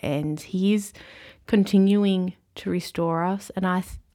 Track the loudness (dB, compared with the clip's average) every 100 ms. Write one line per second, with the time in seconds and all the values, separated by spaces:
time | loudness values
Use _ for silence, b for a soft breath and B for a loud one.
0 | -4 -4 -4 -6 -6 0 2 2 -2 -14
1 | B B B B 0 2 4 4 6 4
2 | 2 0 -2 -8 _ -12 -6 -4 -4 -4
3 | -2 -2 -2 -4 -8 -4 -2 -2 -4 -12
4 | _